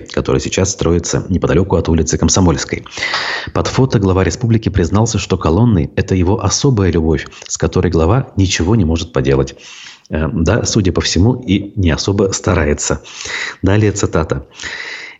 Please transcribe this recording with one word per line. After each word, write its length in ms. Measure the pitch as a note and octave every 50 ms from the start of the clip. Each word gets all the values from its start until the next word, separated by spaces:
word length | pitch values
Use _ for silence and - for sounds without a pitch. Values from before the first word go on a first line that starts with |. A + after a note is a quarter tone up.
| - - -
который 260 | - C#2 - B1+ C2+
сейчас 320 | - - - - F#2 -
строится 540 | - - - E2+ E2+ F2 - - - - - -
неподалёку 460 | F#2 E2+ - - - - G2 - -
от 140 | F2 E2 -
улицы 280 | E2+ D#2+ E2 - - D#2+
Комсомольской. 680 | - E2 - G2+ F#2+ F2 D#2 C2+ - - - - - - - - - - - - - - - - - - -
Под 140 | - F#2+ -
фото 320 | - - C3 C3 - B2
глава 240 | G2 F#2+ F#2 F#2+ F#2+
республики 460 | F2 E2 - - A2+ A2+ A2 - -
признался, 500 | E2+ F#2+ F2 D#2+ - G2+ A2+ A#2 - G2+
что 180 | - - F#2+ F2+
колонны — 540 | - - D#2 F#2 A#2 A#2+ A2 F2+ C#2+ C#2 -
это 200 | - F#2+ - F#2+
его 280 | F#2 F2 E2+ G2+ A2+ -
особая 480 | F#2+ - - - C#3+ C3 G2+ G2 F2+
любовь, 360 | E2 F2 D#2+ D#2+ D#2+ C#2 - - - - - -
с 100 | - -
которой 340 | - - - F#2 F2+ F2+
глава 400 | E2+ E2 D#2+ E2 G#2 C3+ C3 - - -
ничего 380 | G2 F#2 - - E2+ E2 A2
не 100 | A#2 F#2+
может 260 | D#2 D#2+ E2 E2 -
поделать. 440 | - - - C2 C2+ C2+ C2+ - - - - - - - - - - - _ -
Э, 200 | - D#2+ D2+ D2
да, 320 | C2+ - E2 E2 G#2 B2 -
судя 300 | - - A#2+ G2 F#2 D#2+
по 80 | -
всему, 340 | - - - E2 F2+ A#2 B2+
и 380 | B2 - - F#2 G2+ G2 - - G#2+
не 120 | F#2+ E2+
особо 400 | D2+ - - - G2 G2+ G#2 G2
старается. 720 | G2+ - - - F#2 E2+ D#2 D2 D2 D2 - - - - - - - - - - - - - - - -
Далее 300 | - F#2 G2 G#2+ G#2+ G#2
цитата. 560 | F#2+ - - - - E2+ D#2 - - C#2 C#2 - - - - - - - - - - - - - -